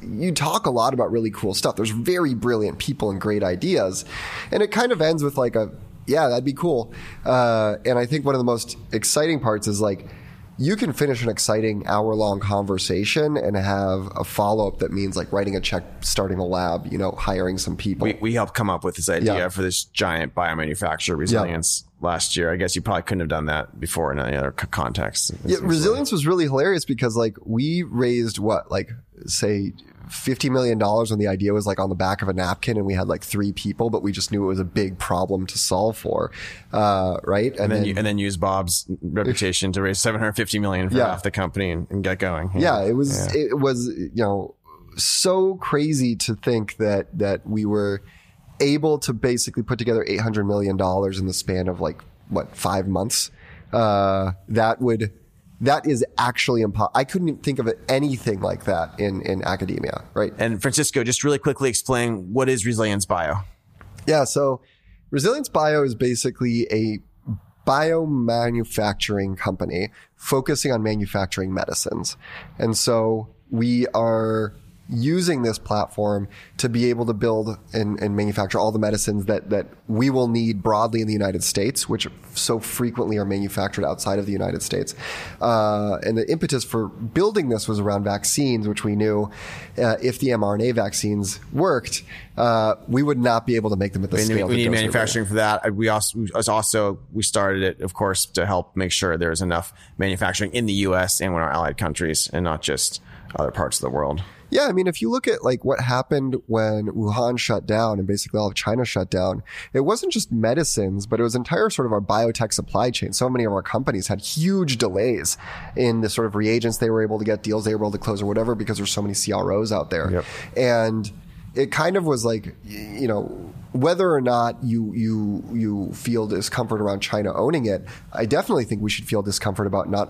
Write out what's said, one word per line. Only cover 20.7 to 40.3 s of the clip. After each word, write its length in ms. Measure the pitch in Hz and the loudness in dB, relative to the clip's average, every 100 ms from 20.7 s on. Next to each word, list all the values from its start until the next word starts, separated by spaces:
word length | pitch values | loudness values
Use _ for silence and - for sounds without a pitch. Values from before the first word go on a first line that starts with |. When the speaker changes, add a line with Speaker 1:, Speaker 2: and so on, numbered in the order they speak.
| 76 85 78 - | -2 -2 -2 -2
Speaker 1:
Yeah. 60 | 82 | -2
Speaker 2:
Resilience, 680 | 87 113 92 82 80 - - - | 2 0 0 -2 -2 -2 -6 -6
last 380 | 85 82 - - | -4 -2 -2 0
year. 160 | 85 | 0
I 20 | 90 | 0
guess 180 | 87 | 0
you 80 | 90 | -2
probably 200 | 85 92 | 0 -2
couldn't 200 | - 95 | 0 -2
have 80 | 80 | -2
done 180 | 80 76 | -2 -2
that 340 | 76 - - | -2 -4 -8
before 320 | 82 - 78 | -6 -2 -2
in 60 | 71 | -2
any 180 | 62 69 | -2 -2
other 160 | 67 - | -2 -4
c-, 100 | - | -6
context. 640 | - 65 - 53 - - - | -4 -4 -2 -4 -4 -4 -4
Speaker 1:
Yeah, 120 | - 185 | -2 0
Speaker 2:
It's 60 | |
Speaker 1:
Resilience 520 | 190 165 180 247 285 | 2 2 2 0 0
was 120 | 190 143 | 0 2
really 200 | 180 156 | 2 2
hilarious 400 | 135 170 180 - | 2 2 0 -2
because, 320 | 120 123 113 | -2 0 2
like, 180 | 113 104 | 0 -2
we 400 | - 113 147 170 | -2 0 0 0
raised, 560 | 170 120 123 120 117 98 | -2 0 2 2 0 0
what, 320 | 104 95 - | 0 0 0
like, 200 | 95 95 117 - - - | -4 -4 -10 -18 -16 -6
say, 480 | - 101 104 196 - - - - | -2 0 0 -2 -6 -16 -20 -14
fifty 440 | - - 127 135 | -6 -4 -2 2
million 260 | 131 123 113 | 2 2 2
dollars 320 | 104 110 113 | 4 4 2
when 100 | 107 | 2
the 60 | 104 | 2
idea 260 | 95 101 | 2 2
was, 140 | 104 101 | 2 0
like, 140 | 95 | 0
on 100 | 95 | 0
the 60 | 92 | 0
back 260 | 92 101 | 0 0
of 60 | 98 | 0
a 40 | |
napkin 440 | 92 90 95 - 107 | 0 0 -2 -2 0
and 80 | 98 | 0
we 80 | |
had, 140 | 92 95 | 0 0
like, 160 | 80 | -2
three 280 | - 104 101 | -2 -2 -2
people, 380 | 92 101 98 117 | -2 -4 -2 0
but 140 | 110 | 0
we 80 | 101 | 0
just 200 | 95 - | -2 -2
knew 120 | 101 | 0
it 40 | 98 | 0
was 120 | 95 | 0
a 40 | 92 | -2
big 340 | 110 98 92 | -2 -2 -2
problem 480 | - 90 92 95 92 | -2 0 0 0 -2
to 100 | - | -4
solve 400 | - 92 110 110 | 0 2 0 -2
for, 320 | - - 80 - - - - | -2 -2 -2 -6 -14 -14 -6
uh, 440 | 104 107 98 92 90 | 0 2 2 0 -2
right? 300 | - 101 120 | 0 0 0
Speaker 2:
And 60 | - | 0
Speaker 1:
And 100 | 104 | 0
Speaker 2:
then 80 | 107 | 2
Speaker 1:
then 60 | 104 | 0
Speaker 2:
you, 80 | 98 | 0
and 80 | 107 | 0
then 120 | 104 | 0
use 180 | 101 95 | 0 0
Bob's 480 | 95 95 90 - - 92 | 0 0 0 -2 -4 -6
reputation 720 | 87 87 104 - 95 87 98 | -4 -2 0 0 0 0 -2
to 100 | 92 | 0
raise 160 | 95 95 | 0 0
seven 220 | 117 107 | 0 0
hundred 140 | 110 | -2